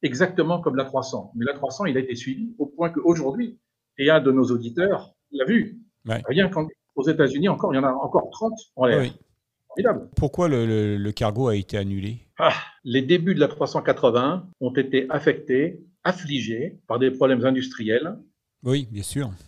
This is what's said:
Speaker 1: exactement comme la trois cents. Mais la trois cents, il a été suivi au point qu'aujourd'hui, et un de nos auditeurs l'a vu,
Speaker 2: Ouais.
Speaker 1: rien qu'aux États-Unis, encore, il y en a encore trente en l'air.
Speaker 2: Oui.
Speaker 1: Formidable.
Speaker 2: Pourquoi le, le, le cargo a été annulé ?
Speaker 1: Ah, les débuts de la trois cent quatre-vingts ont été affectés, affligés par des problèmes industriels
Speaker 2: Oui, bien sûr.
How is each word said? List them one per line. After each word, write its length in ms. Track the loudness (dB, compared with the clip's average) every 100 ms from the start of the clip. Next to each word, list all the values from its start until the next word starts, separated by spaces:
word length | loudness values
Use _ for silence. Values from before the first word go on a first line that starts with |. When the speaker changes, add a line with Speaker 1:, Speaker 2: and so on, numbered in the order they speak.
Speaker 1:
exactement 580 | -4 0 0 2 0 0
comme 160 | -2 -2
la 80 |
trois 180 | -2 -4
cents. 300 | -4 -8 -10
Mais 100 | -4
la 100 | -4
trois 160 | -4 -6
cents, 160 | -4 -2
il 100 | -2
a 40 |
été 140 | -2
suivi 400 | -6 -6 -6 -8 -6
au 80 | -6
point 240 | -4 -4
qu'aujourd'hui, 680 | 0 2 2 0 -4 -6 -10 _ _ _ 0
et 120 | 4
un 100 | 4
de 100 | 6
nos 140 | 4
auditeurs 720 | 2 0 -2 -2 0 -2 -6 _ _
l'a 120 | -4
vu, 360 | 2 2 0 -8 -20 _ -6
Speaker 2:
Ouais. 160 | -4 0
Speaker 1:
rien 220 | 2 2
qu'aux 600 | 0 -6 -10 _ -2 0
États-Unis, 400 | 2 2 2 0
encore, 260 | 0 0
il 20 | 2
y 40 |
en 40 |
a 80 | 0
encore 380 | 0 0 0 -2
trente 280 | -4 -6 -6 -12 0
en 100 | 2
l'air. 140 | 4
Speaker 2:
Oui. 120 | 0 -4 _ _ _ _ _
Speaker 1:
Formidable. 400 | 0 0 0 -4 -2
Speaker 2:
Pourquoi 320 | 0 2 2
le, 180 | 2 2
le, 300 | 2 0 0
le 160 | -2
cargo 360 | -2 -2 0 0
a 80 | 0
été 200 | -2 -4
annulé ? 440 | -2 -4 -6 -10 -12 0
Speaker 1:
Ah, 160 | 2 2 -6 -14
les 180 | -2 0
débuts 320 | 2 2 2
de 60 | 2
la 80 | 2
trois 180 | 0 -4
cent 160 | 0
quatre-vingts 640 | 0 2 4 4 2 -2 -8 -6
ont 120 | -2
été 340 | 0 0 0 0
affectés, 720 | 0 2 0 0 0 0 -6 -18 _
affligés 760 | -4 -2 -4 -4 -4 -4 -6 -8 -4
par 120 | 2
des 120 | 2
problèmes 340 | 4 4 4
industriels 720 | 2 0 -4 -6 0 0 -2 -8 -16 _ _ _
Speaker 2:
Oui, 260 | -2 -2 -2
bien 120 | -8
sûr. 280 | -6 -6 -6 -10